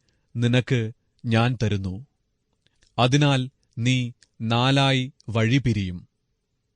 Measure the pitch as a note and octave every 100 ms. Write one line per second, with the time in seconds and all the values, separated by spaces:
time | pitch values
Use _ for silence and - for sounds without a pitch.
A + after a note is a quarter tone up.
0 | _ _ _ A#2 A#2+ B2 - B2 A2 -
1 | _ _ A#2+ A2+ A#2+ A#2 G#2+ G2+ F#2+ F#2
2 | C#3 _ _ _ _ _ _ _ _ -
3 | B2 C#3+ C#3+ C3+ B2+ - _ - A#2+ B2+
4 | A#2+ - _ _ A2+ A#2 B2+ C#3 C3+ C3
5 | C3 - - A2 A2+ C3+ B2 G#2+ F#2 F2+
6 | - _ _ _ _ _ _